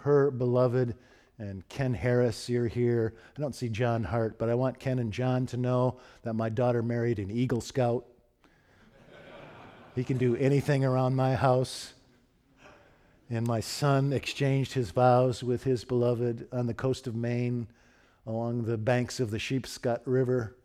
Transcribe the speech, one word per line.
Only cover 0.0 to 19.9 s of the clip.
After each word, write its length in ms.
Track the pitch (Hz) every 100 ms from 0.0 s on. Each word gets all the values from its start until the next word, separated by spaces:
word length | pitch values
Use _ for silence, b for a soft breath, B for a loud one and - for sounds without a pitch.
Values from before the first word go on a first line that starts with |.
her 280 | 143 143 139
beloved, 640 | 123 123 123 127 123 123 - b b b -
and 300 | 101 98 -
Ken 260 | - 131
Harris, 540 | 120 123 123 123 107 -
you're 220 | 120 117
here. 440 | 120 120 117 110 B B -
I 40 |
don't 120 | 147
see 140 | - 123
John 380 | 104 123 113 110
Hart, 340 | 117 113 -
but 100 | 113
I 60 | 120
want 240 | 131 123
Ken 200 | 135 127
and 120 | 117
John 340 | 101 127 127 127
to 100 | 120
know 400 | 123 127 127 123 B B
that 100 | 113
my 140 | 110 113
daughter 340 | 110 123 120
married 380 | 117 120 117 107
an 100 | 95
Eagle 300 | 117 123 120
Scout. 460 | - 135 120 123 - - _ _ B B B B B B B - - - - - - - - 127
He 100 | 127
can 120 | 131
do 200 | 127 120
anything 480 | 135 143 139 139 135
around 280 | 131 127 131
my 180 | 131 131
house. 560 | 135 127 127 - - - _ _ _ _ _ _ B B B B B B -
And 180 | 117 120
my 120 | 113
son 540 | - - 143 139 139
exchanged 600 | 127 - - 139 135 127
his 180 | 135 110
vows 520 | 127 127 123 127 120
with 200 | 123 120
his 200 | 131 123
beloved 640 | - 123 120 117 120 117 110
on 160 | 123 120
the 60 |
coast 340 | 110 131 127 127
of 80 | 113
Maine, 520 | 120 120 123 123 110 b b b b b -
along 360 | 113 117 120
the 140 | 113 113
banks 420 | 110 123 123 -
of 120 | 117
the 80 | 110
Sheepscot 600 | - 135 - - 127